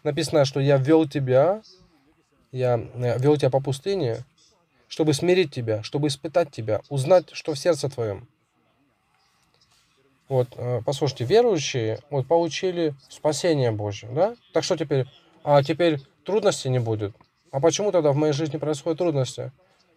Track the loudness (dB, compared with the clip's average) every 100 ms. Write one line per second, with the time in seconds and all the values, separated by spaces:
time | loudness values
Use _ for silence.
0 | -6 -4 0 2 2 2 2 2 4 4
1 | 4 -2 2 4 4 0 -6 -20 _ _
2 | _ _ _ _ _ -4 0 0 -4 -6
3 | -4 0 2 4 2 0 -2 -6 -4 -2
4 | -2 -4 -10 _ _ _ _ _ _ -2
5 | 0 2 2 2 2 -2 -4 -4 -4 -4
6 | -4 -4 -4 -2 -2 -4 -4 -4 -2 -4
7 | 4 4 4 -6 -8 -2 -2 0 -2 -4
8 | -6 -6 -12 _ _ _ _ _ _ _
9 | _ _ _ _ _ _ _ _ _ _
10 | _ _ -4 -2 -2 -4 -6 -4 -4 -2
11 | -4 -2 2 4 4 0 -2 -2 -2 -4
12 | -6 -6 0 0 0 -2 -4 -2 -2 -4
13 | _ -6 -4 0 0 2 2 0 -4 -8
14 | -6 -2 -2 -2 _ -2 -2 -2 0 -2
15 | -2 _ _ _ 2 4 4 2 2 0
16 | -4 _ -4 0 0 0 0 -2 0 -2
17 | -4 -8 _ _ _ 0 2 2 2 2
18 | 2 2 2 0 -2 -4 -4 -4 -4 -2
19 | 0 0 -2 -6 -12 -14 _ _ _